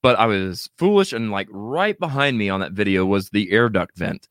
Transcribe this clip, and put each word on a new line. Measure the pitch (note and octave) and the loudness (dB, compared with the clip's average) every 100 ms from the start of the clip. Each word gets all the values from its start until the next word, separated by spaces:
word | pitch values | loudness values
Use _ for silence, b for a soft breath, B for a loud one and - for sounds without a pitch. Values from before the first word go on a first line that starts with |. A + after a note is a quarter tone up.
But | C3 G#2+ | 4 4
I | A2+ | 2
was | G2+ F#2+ F2 - - | 2 -2 -8 -14 -2
foolish, | F#3 G3+ G3+ | 2 2 0
and, | A#2 A2+ | -4 -4
like, | G2+ G2 | -4 -6
right | F#2+ A2 D3+ G#3 G#3 | -10 -6 -2 -2 -2
behind | E3+ C#3 C#3+ A#2+ | -4 0 0 2
me | G2+ | 0
on | F#2+ | -2
that | D#2+ | -4
video | F#2+ G2+ F#2+ F#2+ | -2 0 2 2
was | G2 F#2+ | 0 0
the | G2+ F#2 | -2 2
air | G#2 A#2+ | 2 2
duct | G2 F2 - | 0 -4 -6
vent | F2 - _ | -6 -6 _